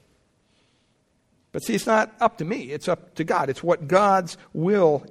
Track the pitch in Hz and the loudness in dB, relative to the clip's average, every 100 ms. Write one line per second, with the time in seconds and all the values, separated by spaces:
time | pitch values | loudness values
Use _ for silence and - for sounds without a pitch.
0 | _ _ _ _ _ _ _ _ _ _ | _ _ _ _ _ _ _ _ _ _
1 | _ _ _ _ _ - - 202 - 220 | _ _ _ _ _ -14 -6 -4 0 0
2 | 214 - 226 - 160 254 127 147 - 127 | 0 0 -2 -2 -8 -8 -8 -8 -4 -4
3 | - - 160 175 139 131 170 170 147 180 | -6 -8 -2 -2 -2 -4 0 -2 2 2
4 | 202 190 175 - - - 170 208 170 147 | 4 2 0 -12 -12 -4 0 4 4 2
5 | - | -4